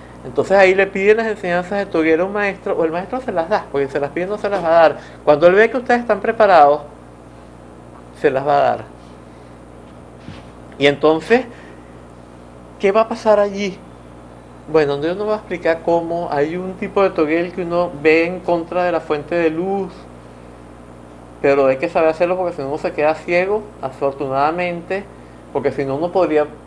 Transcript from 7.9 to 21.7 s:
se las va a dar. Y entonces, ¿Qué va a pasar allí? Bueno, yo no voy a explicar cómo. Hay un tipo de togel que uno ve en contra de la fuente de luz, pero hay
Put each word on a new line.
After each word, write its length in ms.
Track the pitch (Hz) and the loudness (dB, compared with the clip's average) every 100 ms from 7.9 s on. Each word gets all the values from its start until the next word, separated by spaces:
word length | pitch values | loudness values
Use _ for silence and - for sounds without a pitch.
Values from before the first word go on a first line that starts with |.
| - - - | -20 -20 -2
se 120 | 156 | 0
las 140 | 131 143 | 0 0
va 120 | 143 | 2
a 40 | |
dar. 240 | 127 113 113 - - - - - - - - - - - - - - - - - - - | 2 -2 -6 -20 -20 -20 -20 -20 -20 -20 -20 -20 -20 -20 -20 -20 -20 -20 -20 -20 -16 0
Y 100 | 143 | 0
entonces, 580 | 143 151 160 165 240 254 - - - - - - - - - - - - - | 2 2 2 2 0 0 -14 -20 -20 -20 -20 -20 -20 -20 -20 -20 -20 -20 -4
¿Qué 120 | 196 | 0
va 100 | 214 | 2
a 60 | 226 | 0
pasar 320 | 226 220 208 | -2 2 2
allí? 380 | 208 196 202 175 - - - - - - - - - | 2 -2 -6 -8 -16 -20 -20 -20 -20 -20 -20 -20 -2
Bueno, 280 | 156 143 143 | 0 2 0
yo 140 | 160 190 | -4 -4
no 100 | 214 | -4
voy 80 | |
a 40 | 208 | -6
explicar 440 | - 175 160 165 - | -6 -4 -2 -2 0
cómo. 420 | 170 165 170 175 | 0 0 -6 -4
Hay 260 | 147 156 180 | -2 -2 -4
un 160 | 185 | -8
tipo 300 | 185 202 202 | -8 -4 0
de 80 | 190 | 0
togel 420 | 180 151 165 175 | 0 0 0 -2
que 80 | 185 | -6
uno 300 | 170 175 175 143 | -4 -2 -2 0
ve 240 | 156 160 170 | 4 4 2
en 140 | 185 | -4
contra 440 | 175 175 165 180 | -2 -4 -2 -2
de 80 | 180 | -2
la 80 | 165 | -2
fuente 360 | - 147 143 170 | -2 -6 -2 0
de 140 | 160 | 0
luz, 420 | 160 185 196 180 - - - - - - - - - - - - - - - | 0 -4 -4 -6 -12 -20 -20 -20 -20 -20 -20 -20 -20 -20 -20 -20 -20 -20 -4
pero 260 | 143 139 | 0 2
hay 100 | 135 | 2